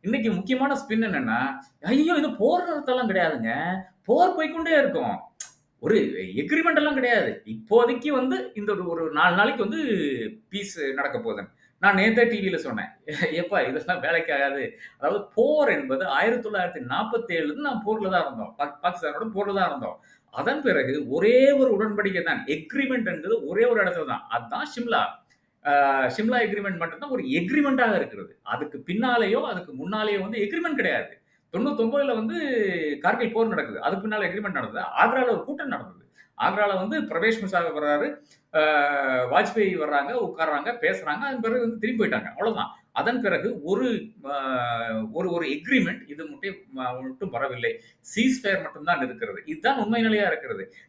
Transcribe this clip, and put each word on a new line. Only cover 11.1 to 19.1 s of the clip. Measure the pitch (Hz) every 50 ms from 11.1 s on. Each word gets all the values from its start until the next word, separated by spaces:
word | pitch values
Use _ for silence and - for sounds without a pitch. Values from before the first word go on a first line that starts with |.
| - -
போகுதுன்னு | - 113 104 - 190 - _ _ _ _ _ _ -
நான் | 202 196
நேத்தே | 190 196 220 226 233 233 226
டி | 220 208
வில | 190 190 170
சொன்னேன், | 156 151 143 117 107 92 - - _ _ - 151 143 180 156 151
"எப்பா | 165 175 - 208 180
இதெல்லாம் | 131 123 135 156 151 - 180 -
வேலைக்கு | - 151 165 165 160 165 151
ஆகாது." | 139 139 139 139 139 127 107 - - - - _ _
அதாவது | 135 151 190 208 202 - _
போர் | - 233 277 302 302 294 285
என்பது | 180 - 277 262 262 - 190
ஆயிரத்தி | 180 135 139 175 220 233 247 226 220
தொள்ளாயிரத்தி | 214 196 180 - - 151 127
நாற்பத்தி | 120 131 165 214 220 233 233 - - 175
ஏழுல | 165 156 147
இருந்து | 151 - -
நாம் | - 247 220 -
போர்ல | 202 220 220 202 185
தான் | 185 175 160
இருந்தோம், | 139 123 110 107 - -
பா-, | _ 143 147 - -
பாகிஸ்தானோட | - 175 180 - - 151